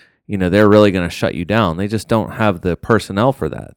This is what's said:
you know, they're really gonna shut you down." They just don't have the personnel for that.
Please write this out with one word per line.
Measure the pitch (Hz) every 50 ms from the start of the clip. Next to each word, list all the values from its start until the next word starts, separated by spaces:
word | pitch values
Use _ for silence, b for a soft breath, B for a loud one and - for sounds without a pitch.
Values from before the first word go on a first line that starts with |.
| b b b b b
you | - 104
know, | 98 92 87
they're | 87 104 107 101
really | 104 107 107 104
gonna | 90 95 87 82
shut | - - - 95 -
you | - 87
down." | 82 104 113 113 87 80 87
They | 101 101
just | 113 104 - -
don't | 120 110 98 - -
have | - 110 107 92 85
the | - 92 82
personnel | - - - 117 - - - 98 98 117 135 131
for | - - 76
that. | 58 - - - -